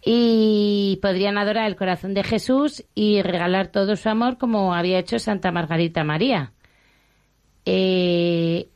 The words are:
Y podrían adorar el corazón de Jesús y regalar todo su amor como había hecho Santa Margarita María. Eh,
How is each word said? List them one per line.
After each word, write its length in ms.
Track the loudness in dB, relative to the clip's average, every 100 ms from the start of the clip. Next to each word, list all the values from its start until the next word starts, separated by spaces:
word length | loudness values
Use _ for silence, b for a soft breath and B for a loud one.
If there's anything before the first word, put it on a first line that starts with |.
Y 960 | 0 2 4 4 4 2 2 2 0 0
podrían 380 | 0 0 0 0
adorar 280 | -2 0 -2
el 80 | -2
corazón 360 | -4 -4 -4
de 120 | -4
Jesús 600 | -2 -2 0 0 0 -4 -10
y 300 | -2 2 2
regalar 460 | 0 -2 0 0 -2
todo 260 | -2 0
su 140 | 0 -2
amor 280 | 0 -2 -2
como 380 | -2 0 0
había 240 | 0 0 0
hecho 220 | -2 -4
Santa 320 | -4 -2 -2
Margarita 500 | -2 -2 0 0 -2
María. 480 | -2 0 0 0 -4 -12 b b b b b b b _ _ _
Eh, 1040 | -4 0 2 2 2 0 0 0 0 -2 -6